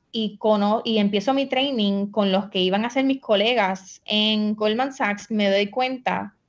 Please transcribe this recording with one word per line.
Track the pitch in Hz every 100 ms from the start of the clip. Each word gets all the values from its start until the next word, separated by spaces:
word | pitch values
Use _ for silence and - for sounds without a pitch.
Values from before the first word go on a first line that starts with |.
| _
y | 226 214 214
cono-, | 220 208 202 226 233
y | 220
empiezo | 202 202 233
mi | 269
training | 269 262 277 247 202 196 202
con | 214 196
los | 190 202
que | 185
iban | 180 196 233
a |
ser | 269
mis | 269 269
colegas | - 202 220 247 190 190 - - -
en | 214 214 214 214
Goldman | 214 214 226 269
Sachs, | 269 208 202 -
me | 214 202
doy | 196 202
cuenta | 254 254 254 190 196 196 _